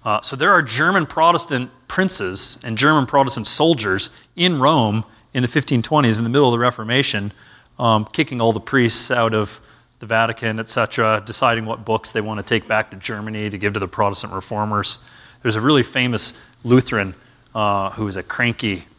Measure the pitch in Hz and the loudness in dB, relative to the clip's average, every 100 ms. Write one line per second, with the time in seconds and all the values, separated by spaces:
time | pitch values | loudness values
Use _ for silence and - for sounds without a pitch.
0 | 117 107 - 131 170 185 131 113 165 190 | 0 -2 -2 0 4 4 2 0 2 2
1 | 151 - 165 170 - 131 127 _ - - | 0 2 4 4 0 -4 -4 _ -6 -2
2 | 190 - 92 95 - - 123 110 143 156 | 0 0 -4 -4 -6 -8 -8 2 4 4
3 | 123 143 131 120 104 - 160 147 104 95 | 4 2 2 0 -2 2 2 2 0 -2
4 | - - _ - 180 156 135 156 113 107 | -4 -8 _ -2 0 2 4 4 2 0
5 | - _ _ 127 123 151 - 127 - 151 | -4 _ _ -4 0 -2 0 -2 2 2
6 | 123 110 117 135 135 117 123 - 110 127 | 2 2 0 2 4 4 0 -2 -2 -2
7 | 139 107 101 - - - _ - 120 110 | 0 -4 -6 -12 -20 -20 _ -2 2 2
8 | 107 - 151 127 113 107 - 135 117 - | 0 -4 -4 0 0 0 0 2 2 0
9 | - 123 113 110 104 - _ _ _ _ | -2 0 2 0 -4 -8 _ _ _ _
10 | 110 113 113 113 117 110 110 - 110 - | -2 0 0 -2 -4 -4 -4 -2 -2 2
11 | 110 107 104 110 127 113 110 113 110 110 | 2 2 -4 -2 0 0 -4 -8 -2 -4
12 | - 117 107 107 98 113 - 107 - 95 | -2 -6 -4 -6 -2 -2 0 -2 -2 -10
13 | - 107 107 107 107 101 104 101 95 - | -10 -8 -8 -6 -6 -4 -4 -4 -6 0
14 | 101 98 92 95 - 107 107 104 98 - | 0 0 -8 -10 -8 -4 -2 -2 -2 -6
15 | - - - _ 123 107 123 147 117 135 | -12 -20 -20 _ -2 0 4 4 2 0
16 | 123 113 - - - _ 117 123 - 113 | 0 -2 -4 -10 -20 _ 4 4 4 -2
17 | 95 92 _ _ _ 113 104 101 98 101 | -4 -8 _ _ _ -2 0 0 -2 -4
18 | 107 95 - - 120 110 110 92 - | -6 -6 -8 -2 0 0 -4 -4 -8